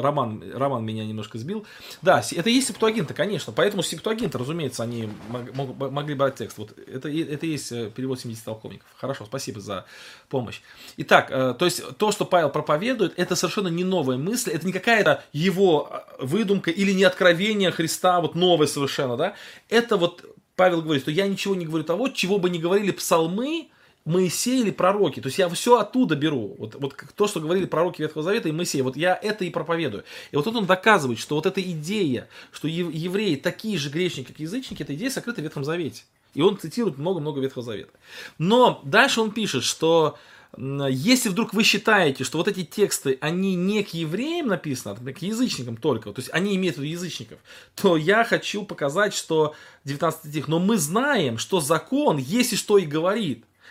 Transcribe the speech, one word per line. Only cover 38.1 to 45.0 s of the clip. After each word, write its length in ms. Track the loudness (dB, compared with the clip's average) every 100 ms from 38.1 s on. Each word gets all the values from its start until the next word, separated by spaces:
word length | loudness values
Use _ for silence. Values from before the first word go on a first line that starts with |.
| -18 -16 -4
Но 440 | 4 6 6 4
дальше 380 | 0 4 4 4
он 100 | 0
пишет, 320 | 0 -2 0
что, 540 | -2 0 4 4 4 0 -20 -20 -20 -12
м, 300 | -8 -2 -2
если 420 | 0 4 4 4
вдруг 240 | -2 -2
вы 100 | 2
считаете, 600 | 2 2 4 4 4 2
что 140 | -4 -2
вот 100 | -2
эти 160 | -2
тексты, 540 | -6 0 0 2 -2 -2
они 320 | -2 0 0
не 300 | 0 0 0
к 60 | -2
евреям 540 | -4 -4 -4 -4 -2 -2
написаны, 500 | -2 -2 -6 -6
а 160 | -10